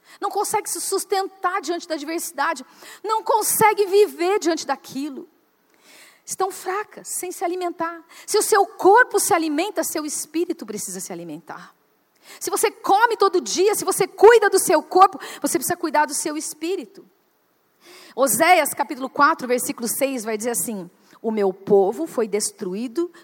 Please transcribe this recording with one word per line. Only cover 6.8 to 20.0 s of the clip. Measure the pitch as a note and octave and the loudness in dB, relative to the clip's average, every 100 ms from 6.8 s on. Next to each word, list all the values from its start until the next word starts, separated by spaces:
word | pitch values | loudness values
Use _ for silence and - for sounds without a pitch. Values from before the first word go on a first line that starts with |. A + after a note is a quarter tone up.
| G#4+ - - | -8 -14 -12
sem | - F4+ | -10 -8
se | - | -6
alimentar. | F4+ F4+ F4 E4+ E4 E4+ - - - | -6 -4 -6 -6 -8 -8 -18 -20 -4
Se | G#4+ | -2
o | |
seu | - G#4 F#4+ | 2 2 2
corpo | - F4+ A4 B4 G4+ | 2 6 8 6 2
se | - | 0
alimenta, | F4+ D#4+ D4 G4+ - | 0 0 -2 -4 -4
seu | - E4 D4+ | -6 -6 -6
espírito | - - D#4+ F4 - | -8 -6 -4 -4 -6
precisa | A3 G#3 - F#3+ | -8 -12 -10 -12
se | - | -12
alimentar. | E3+ E3+ D3 - D#3+ F3 _ _ _ _ _ _ - | -12 -12 -14 -16 -18 -18 _ _ _ _ _ _ -10
Se | - | -6
você | F#4+ A4+ | -2 -2
come | - - G4+ A#4 A4 | -2 0 2 2 2
todo | G4 F#4 | 2 2
dia, | A3+ A#3+ G4 | -4 0 0
se | G#4+ | 0
você | D#4+ - G4 | -2 -2 -2
cuida | - G4+ A#4 G4+ | 8 8 10 6
do | G4 | 2
seu | - D#4 | 2 0
corpo, | D4+ F#4 F#4+ - - - | 2 6 6 4 -14 -6
você | C#4+ E4+ | -4 -2
precisa | - F4 | -4 -6
cuidar | D#4+ D4 D4+ | -2 0 0
do | |
seu | D4 E4+ D4+ | -2 -6 -6
espírito. | - - E4 F#4+ A#3 - - _ _ _ _ _ _ _ _ - - | -10 -8 -6 -6 -8 -18 -20 _ _ _ _ _ _ _ _ -20 -14
Oséias, | - C4 G#3+ E4 F4+ C#4+ | 0 0 4 6 6 4
capítulo | - - C4 C4 | -2 -6 -6 -8
quatro, | - C#4+ D#4+ B3+ | 2 2 2 0
versículo | B3 C4 C4+ A#3 | -2 -2 -6 -6
seis, | - | -2